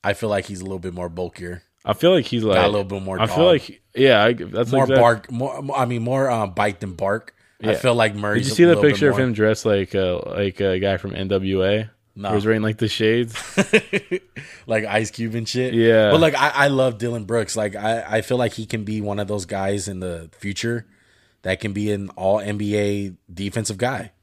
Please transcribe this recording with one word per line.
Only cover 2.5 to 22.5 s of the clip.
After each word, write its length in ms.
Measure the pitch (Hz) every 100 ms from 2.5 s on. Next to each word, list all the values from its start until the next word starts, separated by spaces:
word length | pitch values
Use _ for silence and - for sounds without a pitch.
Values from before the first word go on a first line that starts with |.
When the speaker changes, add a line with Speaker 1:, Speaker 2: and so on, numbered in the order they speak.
| 92
Speaker 1:
Got 80 | 101
a 20 |
little 160 | 104
bit 180 | 98 98
more 180 | 95 95
Speaker 2:
I 60 | 113
feel 100 | -
Speaker 1:
dog. 100 | 175
Speaker 2:
like, 360 | 160 - - _
yeah, 300 | 120 135 110
I, 80 | 107
that's 400 | 120 90 107 117
Speaker 1:
More 120 | 135
Speaker 2:
exact- 160 | 131 135
Speaker 1:
bark, 300 | 117 113 -
more, 460 | 117 135 139 139 139
I 80 |
mean, 180 | 123 120
more, 280 | 117 135 135
uh, 160 | 117 101
bite 340 | 90 107 98
than 120 | 101
bark. 400 | 87 98 107 - _ _ _
I 60 | 107
Speaker 2:
Yeah. 20 | 107
Speaker 1:
feel 160 | 131
like 200 | 117 110
Murray's 300 | 101 104 110
Speaker 2:
Did 60 | 131
you 40 | -
see 60 |
Speaker 1:
a 20 | 170
Speaker 2:
the 40 |
Speaker 1:
little 120 | 165
bit 60 | 147
Speaker 2:
picture 180 | 101 143
of 60 | 131
Speaker 1:
more 80 | 127
Speaker 2:
him 60 |
dressed 320 | 107 107 107
like, 300 | 113 101 92
uh, 260 | 98 92 87 -
like 340 | - 101 -
a 180 | 98 92
guy 180 | 98 95
from 160 | 98
N 140 | - 95
W 360 | 98 95 95
A? 240 | 95 104 110 _ _ -
Speaker 1:
No. 120 | 104
Speaker 2:
He 60 | 107
was 100 | 107
wearing, 160 | 110
like, 160 | 110 107
the 100 | 110
shades. 460 | - 110 117 117 110 - -
Speaker 1:
<laughs> 160 | - 220 - 196 - 185 _ - - - -
Like 200 | 110 107
Ice 240 | 104 110
Cube 240 | - 113
and 120 | 117 113
shit. 280 | 123 127
Speaker 2:
Yeah. 360 | 117 113 110 107
Speaker 1:
But, 100 | 156
like, 140 | 160
I, 140 | 135 143
I 200 | 135 143
love 280 | 135 131 107
Dillon 280 | 117 120
Brooks. 300 | 98 117 101
Like, 220 | 110 104 101
I, 260 | 107 117 80
I 120 | 110
feel 160 | - 127
like 160 | 113
he 100 | -
can 180 | 110 113
be 180 | 104 107
one 160 | 104 101
of 100 | 101
those 160 | 104
guys 440 | 87 101 98 101 98
in 120 | 92
the 300 | 90 85 82 _
future 480 | 101 95 117 120 - _ _ _ _ _
that 180 | 92 95
can 140 | 107
be 160 | 101 104
an 160 | 101 98 -
all 240 | 95 107
N 160 | 101